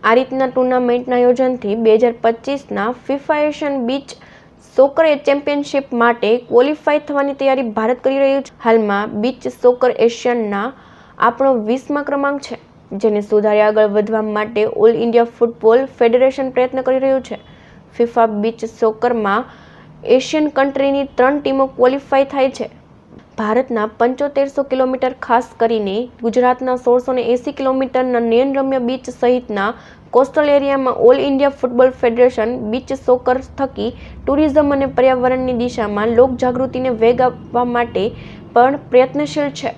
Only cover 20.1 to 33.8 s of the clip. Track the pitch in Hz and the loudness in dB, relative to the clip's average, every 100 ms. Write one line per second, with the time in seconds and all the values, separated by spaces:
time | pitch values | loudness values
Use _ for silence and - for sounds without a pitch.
20.1 | 254 262 311 302 277 277 277 277 277 277 | 2 2 -2 0 0 -2 0 -2 0 -4
21.1 | - 254 294 285 269 269 - 247 269 269 | 0 0 2 -2 -2 -2 2 0 0 -2
22.1 | 269 277 277 262 254 - - _ - _ | 0 0 0 -2 -2 -12 -12 _ -20 _
23.1 | - - - 214 233 262 226 214 220 240 | -20 -18 -8 -2 -2 -2 -4 -4 0 -2
24.1 | 254 285 285 277 277 277 262 262 254 254 | 0 -4 -2 -2 -2 -4 -2 -2 -2 -4
25.1 | 254 - 240 247 - 233 226 202 202 247 | -4 -2 0 -2 -2 0 0 -2 -4 -6
26.1 | - 233 233 247 254 254 254 247 247 247 | -6 -2 2 2 0 -2 -2 0 0 0
27.1 | 254 226 240 269 277 269 262 262 254 254 | -4 0 -2 -2 -4 -2 -2 -2 -2 0
28.1 | 240 233 226 269 269 269 269 240 262 254 | 0 2 2 2 0 -2 -2 -2 -6 -8
29.1 | - 240 254 247 208 202 233 - - - | -2 0 0 -2 -4 -4 -6 -18 -20 -2
30.1 | 240 269 311 294 285 277 277 254 - 233 | 0 2 0 2 2 2 0 0 4 4
31.1 | 262 277 269 285 277 254 240 254 254 240 | 4 2 0 0 0 -4 2 2 2 -2
32.1 | 226 247 247 220 254 214 240 254 269 - | 2 2 2 -4 -4 -4 -6 -6 -6 0
33.1 | 254 247 254 262 - 269 - | 0 2 -2 -4 -6 -6 -4